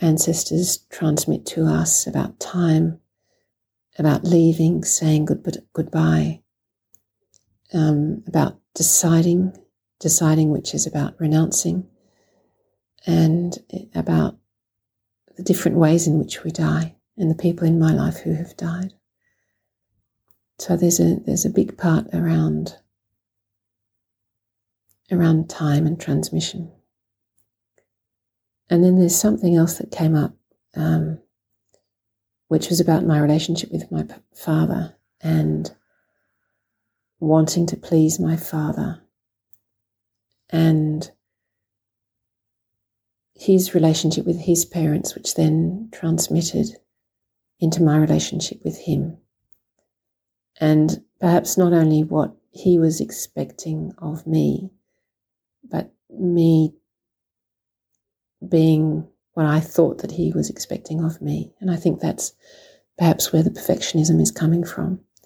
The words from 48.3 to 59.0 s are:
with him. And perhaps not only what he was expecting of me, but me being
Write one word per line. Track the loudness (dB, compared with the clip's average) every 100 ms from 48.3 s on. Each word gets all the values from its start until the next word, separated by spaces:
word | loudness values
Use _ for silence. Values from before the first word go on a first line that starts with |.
| -6 -8 -8
with | -10 -8
him. | -4 -4 -4 -10 _ _ _ _ _ _ _ _ _ _ _ _ _ _
And | 2 4 4 0 -10 _
perhaps | 2 2 2 2
not | 4
only | 4 4 4
what | 2 0 -2 -6 _
he | -4 2 4
was | 4 0
expecting | -6 -10 -12 -8 -10 -10 -10 -8 -8 -10
of | -10 -10 -2
me, | 0 0 -2 -8 -18 _ _ _ _ _ _ _ _ -10
but | -10 -10 _ _
me | -6 -2 2 4 4 2 -4 _ _ _ _ _ _ _ _ _ _ _ _ _ _ _ _ -2
being | 2 4 4 2 -2